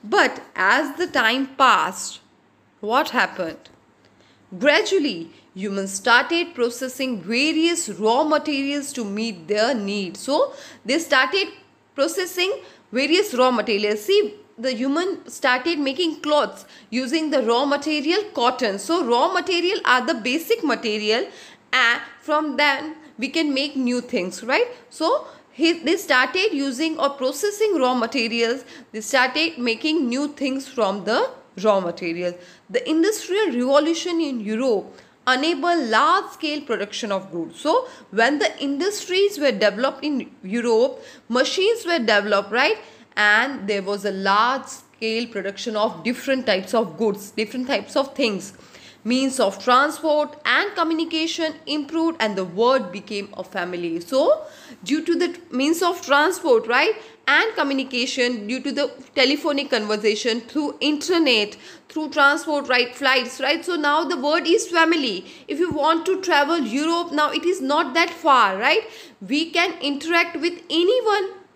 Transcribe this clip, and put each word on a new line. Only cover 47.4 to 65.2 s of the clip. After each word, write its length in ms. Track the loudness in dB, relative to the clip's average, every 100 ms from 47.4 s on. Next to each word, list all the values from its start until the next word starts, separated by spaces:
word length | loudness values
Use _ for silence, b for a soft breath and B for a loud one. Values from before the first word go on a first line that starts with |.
| -4 -4 -2
types 280 | -2 0
of 200 | -2 -2
things. 400 | 0 -2 -2 -8 -18 B B B B
Means 360 | -2 0 0 2
of 220 | 0 0
transport 760 | 2 4 4 0 0 0 0 -4 0
and 260 | 0 0 -2
communication 760 | -2 0 -2 -2 -4 -2 -4 -4 -6
improved 500 | -6 -4 -2 -2 0
and 160 | -2 -2
the 80 |
world 480 | -6 0 2 2 0
became 360 | -10 -8 -8 -8 -12
a 60 |
family. 580 | -10 -6 -6 -4 -4 -6
So 440 | -2 2 4 2 B B B -16
due 200 | -4 -2
to 120 | 0 0
the 200 | 0 -4 -8
means 320 | -2 0 2
of 180 | 0 -2
transport, 680 | 2 4 4 0 2 2 4
right, 260 | 2 2 -2 B B 2
and 260 | 2 2 0
communication, 880 | 0 0 -2 -2 -2 0 0 -2 -4
due 140 | -4
to 100 | -4
the 220 | -2 -4 -4 -8 2
telephonic 540 | 2 2 0 -2 0
conversation 680 | -2 0 0 2 0 0 -2
through 340 | -4 -4 -4 -2
internet, 760 | 0 0 0 2 4 4 2 -6 B B _
through 220 | -8 -4
transport, 580 | 4 4 4 0 -2 0
right, 260 | 0 0
flights, 460 | 0 2 2 0 -4
right. 240 | -2 -2
So 100 | -2
now 300 | -2 2 2
the 120 | 0 -2
word 300 | 0 0 2
is 220 | 0 2
family. 580 | 2 2 2 0 -4